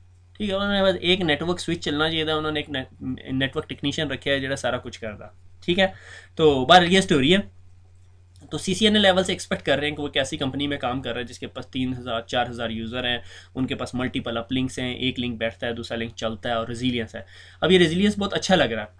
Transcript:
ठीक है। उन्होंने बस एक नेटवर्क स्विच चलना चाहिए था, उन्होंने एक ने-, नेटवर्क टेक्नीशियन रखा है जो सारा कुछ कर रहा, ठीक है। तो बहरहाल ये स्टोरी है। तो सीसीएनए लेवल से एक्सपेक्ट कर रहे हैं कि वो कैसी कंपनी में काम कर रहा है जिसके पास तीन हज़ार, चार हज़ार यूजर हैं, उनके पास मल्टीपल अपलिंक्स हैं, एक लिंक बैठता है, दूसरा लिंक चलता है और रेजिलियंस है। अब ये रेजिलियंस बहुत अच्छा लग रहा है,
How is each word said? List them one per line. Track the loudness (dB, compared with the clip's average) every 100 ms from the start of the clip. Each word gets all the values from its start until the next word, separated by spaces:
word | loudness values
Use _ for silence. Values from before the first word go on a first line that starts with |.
| -20 _ _ -8
ठीक | -4
है। | -2
उन्होंने | 0 2
बस | 2 2
एक | 2 2
नेटवर्क | 2 0 0 -4
स्विच | -4 -4
चलना | -2 0 0
चाहिए | 0 -2
था, | -2
उन्होंने | -2 -4
एक | -6
ने-, | -8 -10 -10 -10 -8 -6
नेटवर्क | -2 -2 -4 -8
टेक्नीशियन | -6 -4 -2 -4
रखा | -4 -2
है | -2
जो | -2 -4
सारा | -2 -4
कुछ | -6 -10
कर | -10
रहा, | -12 -16 -20 -20 -8
ठीक | 0 2
है। | 2 0 -18 -20 -10 4
तो | 4 6
बहरहाल | 8 8 8
ये | 4
स्टोरी | 4 4 4
है। | 4 0 -10 -20 -20 -20 -20 -20 -20 -20 -20 -12
तो | -6
सीसीएनए | -4 2 4 6
लेवल | 6 6
से | 2
एक्सपेक्ट | -2 -6 -4
कर | 0 0
रहे | 0
हैं | -4
कि |
वो | -4
कैसी | -2 -2 -2
कंपनी | -4 -2 -4
में | -2
काम | -4 -4
कर | -4
रहा | -6
है | -8
जिसके | -10 -12
पास | -12 -8
तीन | -4 -4
हज़ार, | -4 -4 -6
चार | -2 -2 -2
हज़ार | -4 -6
यूजर | -4 -6 -4 -2
हैं, | -4 -6 -18 -10 -4
उनके | -4
पास | -4 -6
मल्टीपल | -4 -4 -4 -4 -6
अपलिंक्स | -4 -2 -2 -4
हैं, | -6 -4
एक | -4 -2
लिंक | -4 -4
बैठता | -6 -4 -6
है, |
दूसरा | -6 -6 -6
लिंक | -6
चलता | -6 -6 -4 -4
है | -4
और | -4
रेजिलियंस | -4 -2 -2 -4
है। | -10 -16 -20 -18 -2
अब | 4
ये | 6
रेजिलियंस | 6 4 2 2
बहुत | -2
अच्छा | -2 2
लग | 4 4
रहा | -2
है, | -8